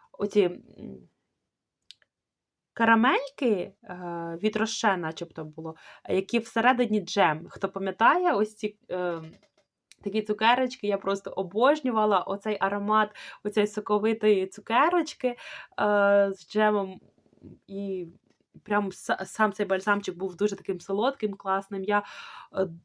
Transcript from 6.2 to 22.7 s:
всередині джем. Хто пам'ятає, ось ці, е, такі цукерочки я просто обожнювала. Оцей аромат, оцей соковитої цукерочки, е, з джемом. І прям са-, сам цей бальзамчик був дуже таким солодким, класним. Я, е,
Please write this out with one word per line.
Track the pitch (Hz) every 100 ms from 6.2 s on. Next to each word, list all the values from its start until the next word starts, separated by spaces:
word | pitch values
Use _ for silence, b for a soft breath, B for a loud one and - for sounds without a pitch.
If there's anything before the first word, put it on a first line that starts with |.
| 190 240
всередині | 233 233 233 247 240 214
джем. | 165 - 175 156 170
Хто | - 190
пам'ятає, | 190 190 180 233 349 359
ось | 226 214 -
ці, | 208 - -
е, | 185 180 165 160 - _ _ _ _ _ -
такі | 208 208
цукерочки | 214 208 220 247 254 - 202
я | 196
просто | 196 196 -
обожнювала. | - 180 190 254 302 254 220 214 196
Оцей | - 202 220 208
аромат, | 190 208 202 214 214 B B B
оцей | 208 208 208
соковитої | - 208 208 214 226 214 202 190
цукерочки, | - - 226 311 359 311 - 247
е, | 240 B B B - 214 208 202 202 202
з | 196 -
джемом. | 208 214 208 190 185 - _ _ _ - - -
І | 196 202 190 170 180 _ _ _ -
прям | - 208 196
са-, | - - 220 190
сам | - 214
цей | 196 185
бальзамчик | 190 190 202 196 170
був | 185 175
дуже | 208 202
таким | - 180
солодким, | - 196 240 269 214
класним. | 196 196 190 196 196
Я, | 190 208 208 B B B B
е, | 196 190